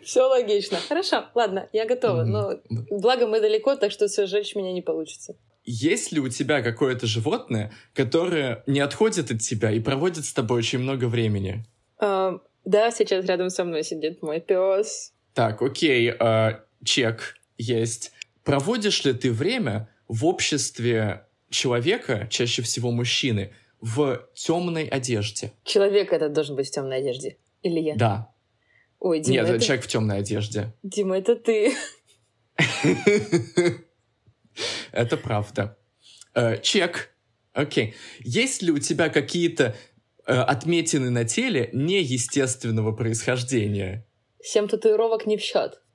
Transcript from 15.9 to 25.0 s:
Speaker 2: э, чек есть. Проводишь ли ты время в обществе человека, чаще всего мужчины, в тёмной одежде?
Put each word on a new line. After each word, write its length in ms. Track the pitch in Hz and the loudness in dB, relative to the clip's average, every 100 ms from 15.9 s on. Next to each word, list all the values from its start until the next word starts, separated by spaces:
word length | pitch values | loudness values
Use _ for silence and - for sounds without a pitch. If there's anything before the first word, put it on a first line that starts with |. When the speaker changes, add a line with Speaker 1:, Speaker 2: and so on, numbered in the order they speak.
| 127 117 - | 4 2 2
Speaker 2:
э, 400 | 117 110 110 107 _ _ - | 2 4 2 0 _ _ -2
чек 500 | - 117 113 - - _ _ | 0 0 -2 -10 -16 _ _
есть. 540 | 113 117 113 - - _ - _ | -2 0 0 -4 -12 _ -20 _
Проводишь 600 | - 139 135 240 208 - 143 | -2 0 0 0 0 0 0
ли 80 | |
ты 180 | 120 131 | 0 0
время 580 | 113 151 254 156 107 110 _ _ | 0 0 0 -2 -4 -6 _ _
в 180 | 117 151 | 0 0
обществе 1000 | 180 - 147 127 - 120 113 107 92 _ _ _ | 2 0 -2 -2 -2 0 0 0 -4 _ _ _
человека, 760 | - 135 120 123 220 - 117 110 | -2 0 0 2 0 0 -4 -2
чаще 300 | - 120 - | -2 -2 -2
всего 300 | 117 - 120 | -2 -2 -2
мужчины, 600 | 120 120 - 139 107 95 - _ _ | -2 0 0 0 0 -4 -10 _ _
в 440 | 113 113 147 120 - | -6 0 0 0 -6
тёмной 520 | - - 165 180 165 156 | -14 -2 0 0 -2 -2
одежде? 680 | 135 | -4